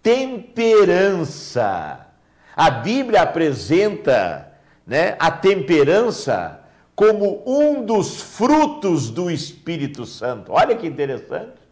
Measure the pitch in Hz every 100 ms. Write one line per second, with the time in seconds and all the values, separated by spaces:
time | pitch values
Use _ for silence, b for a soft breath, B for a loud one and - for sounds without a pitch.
0 | 214 254 262 240 - - 226 214 185 180
1 | 196 190 147 - - 123 107 90 76 67
2 | - _ b b b - 160 123 123 254
3 | 254 208 165 165 160 127 - 165 208 190
4 | - 123 90 71 - b b b - 127
5 | 190 - 160 - 190 196 147 160 139 190
6 | 240 - - 101 82 - b b b -
7 | 214 208 202 - 254 277 302 285 220 220
8 | 139 - - - 247 302 294 294 196 156
9 | 113 113 180 156 - - - 165 139 143
10 | 113 - 120 117 92 131 226 220 165 135
11 | 139 123 - - 233 - _